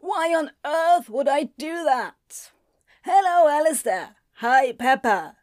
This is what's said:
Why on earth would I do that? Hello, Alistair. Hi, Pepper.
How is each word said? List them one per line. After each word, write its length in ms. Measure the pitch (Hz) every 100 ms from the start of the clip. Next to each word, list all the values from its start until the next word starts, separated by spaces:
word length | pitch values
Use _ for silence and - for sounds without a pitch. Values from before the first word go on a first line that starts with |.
Why 340 | 339 392 330
on 160 | 330 302 -
earth 440 | 277 311 330 349 -
would 200 | 220 277
I 160 | 277 302 _
do 260 | 302 330
that? 680 | 320 262 196 - _ - - _ _ _ _ _
Hello, 460 | - 370 381 349 320
Alistair. 680 | 294 311 311 - 185 147 _ _ _
Hi, 360 | 233 262 262
Pepper. 640 | 233 247 262 247 202 156 -